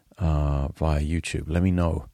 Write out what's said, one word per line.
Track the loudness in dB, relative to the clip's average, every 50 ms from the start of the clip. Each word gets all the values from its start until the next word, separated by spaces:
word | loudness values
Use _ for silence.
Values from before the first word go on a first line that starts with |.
| _ _ -8
uh, | -2 0 2 2 2 2 2 0 0 -2 -4
via | -4 -2 0 0 2 0
YouTube. | 0 0 -2 -4 -4 -4 -6 -6 -6
Let | -2 0 2 2
me | 2
know, | 2 2 2 0 0 -2 -6 -10